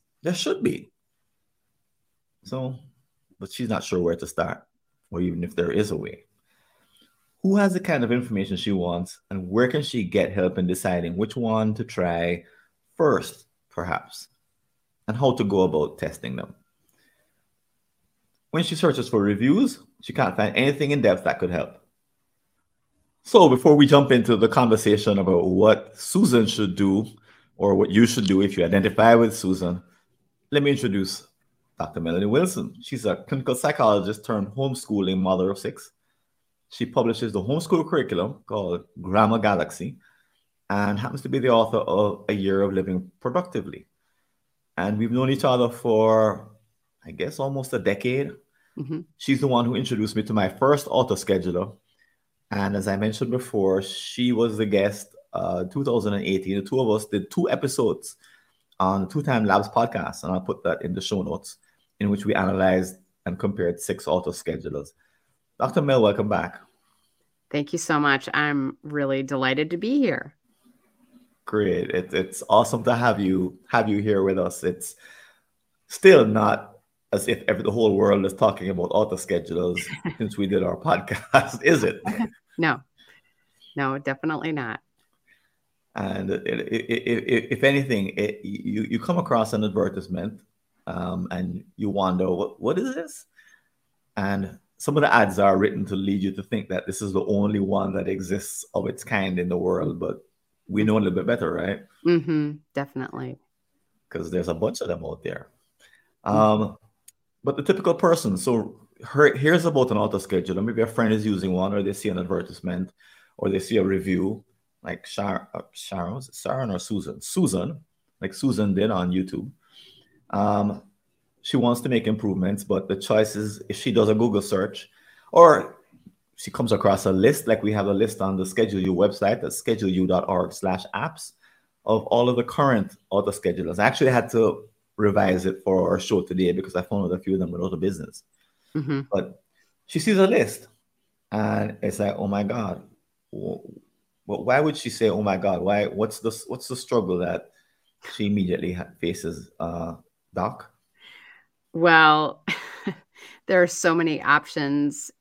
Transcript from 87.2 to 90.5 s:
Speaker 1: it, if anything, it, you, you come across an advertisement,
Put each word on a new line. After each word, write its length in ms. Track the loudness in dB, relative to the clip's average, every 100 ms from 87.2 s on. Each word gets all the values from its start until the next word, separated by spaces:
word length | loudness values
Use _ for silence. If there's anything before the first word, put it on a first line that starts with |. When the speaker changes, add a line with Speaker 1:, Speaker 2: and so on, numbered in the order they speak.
Speaker 1:
it, 280 | 0 -2 -2
if 120 | 0
anything, 460 | 2 2 0 -2 -2 -4
it, 240 | -4 -6
you, 380 | -10 -10 -6 -4
you 180 | -4 -4
come 180 | -2 -2
across 360 | 0 0 0
an 100 | -2
advertisement, 800 | -2 0 -2 -4 -8 -8 -8 -10 _